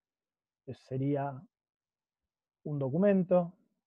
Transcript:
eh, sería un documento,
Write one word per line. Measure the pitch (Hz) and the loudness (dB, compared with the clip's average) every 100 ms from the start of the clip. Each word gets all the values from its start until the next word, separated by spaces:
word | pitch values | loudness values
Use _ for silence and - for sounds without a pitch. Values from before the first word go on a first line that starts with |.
| _ _ _ _ _ _ - | _ _ _ _ _ _ -16
eh, | |
sería | 120 - 131 139 143 139 135 190 _ _ _ _ _ _ _ _ _ _ _ | -14 -8 -4 0 0 -2 -8 -16 _ _ _ _ _ _ _ _ _ _ _
un | - 147 | -8 -4
documento, | 135 151 202 190 180 180 175 - _ _ | -2 2 4 4 4 2 0 -8 _ _